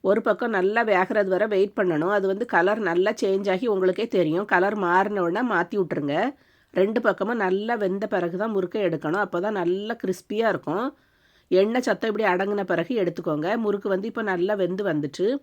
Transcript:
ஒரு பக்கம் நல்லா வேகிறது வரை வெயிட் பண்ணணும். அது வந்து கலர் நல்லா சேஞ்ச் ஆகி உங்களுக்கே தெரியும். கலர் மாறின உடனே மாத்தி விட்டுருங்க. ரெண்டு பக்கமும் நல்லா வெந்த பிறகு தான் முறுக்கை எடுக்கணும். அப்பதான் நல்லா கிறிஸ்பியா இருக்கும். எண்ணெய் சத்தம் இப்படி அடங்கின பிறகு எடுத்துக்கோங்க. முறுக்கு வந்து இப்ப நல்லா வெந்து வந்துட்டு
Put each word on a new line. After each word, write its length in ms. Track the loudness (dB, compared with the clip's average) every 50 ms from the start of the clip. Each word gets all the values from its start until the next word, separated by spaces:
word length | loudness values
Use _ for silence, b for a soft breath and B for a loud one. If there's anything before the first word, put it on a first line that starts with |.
| 4
ஒரு 180 | 2 2 2 2
பக்கம் 280 | 0 0 0 0 -2 0
நல்லா 240 | 2 2 2 2 2 2 4
வேகிறது 380 | 4 2 2 2 2 0 2 2 2
வரை 140 | 0 2 2 2
வெயிட் 200 | 2 2 2 2 0
பண்ணணும். 340 | 0 2 2 2 2 2 2
அது 80 | 2 2 0
வந்து 140 | 0 -2 -2 0 2
கலர் 260 | 2 4 4 2 0 0 0
நல்லா 220 | 2 2 2 2 0 0
சேஞ்ச் 280 | 0 0 0 0 0 0 -2
ஆகி 120 | 0 0 0 0
உங்களுக்கே 320 | 2 2 2 2 0 -4 0 0
தெரியும். 320 | 0 2 2 0 -2 0 2 2
கலர் 240 | 4 4 2 0 0 0
மாறின 360 | 2 4 4 2 2 0 0 0
உடனே 180 | 0 0 0 0 0
மாத்தி 240 | 0 0 -2 0 -2 -2
விட்டுருங்க. 360 | -2 -2 -2 -4 -2 -2 0 0 0 -2 -4 b b b b b b b 0
ரெண்டு 260 | 0 0 2 0 0 0
பக்கமும் 360 | 0 0 0 -2 -4 -2 -2 0
நல்லா 300 | 0 0 -2 -2 -2 -2 -2 0
வெந்த 220 | -2 -2 -2 -4 -2 -2
பிறகு 220 | -2 -2 -2 -4 -4
தான் 120 | -4 -2 -2
முறுக்கை 260 | -2 -4 -2 -2 -2 -2
எடுக்கணும். 360 | 0 -2 -2 -4 -4 -2 -2 -2
அப்பதான் 320 | -2 -2 -4 -2 -2 -2 -2
நல்லா 320 | 0 0 -2 -2 -2 -6 -8 -6
கிறிஸ்பியா 460 | -4 -6 -6 -6 -6 _ -4 0 0 0 0
இருக்கும். 320 | -2 -4 -4 -4 -4 -4 -6 b b b b b b b b b b b b
எண்ணெய் 340 | 2 4 4 4 0 -2 0
சத்தம் 240 | 0 -2 -2 -2 -4
இப்படி 140 | -2 0 0 0 2
அடங்கின 300 | 2 0 -2 -2 -2 -2 -2
பிறகு 220 | -2 -2 -2 -2 -2 0 0
எடுத்துக்கோங்க. 440 | -2 -2 -4 -4 -4 -2 -2 -2 -2 -2 0 0
முறுக்கு 240 | -2 -2 -2 -2 -2 -2
வந்து 160 | -2 -2 -4
இப்ப 120 | -6 -4 -4 -2 -2
நல்லா 200 | 0 0 0 0 0
வெந்து 240 | 0 -2 -2 -2 -2 -2
வந்துட்டு 360 | -2 -2 -2 -4 -4 -2 0 0 0 -2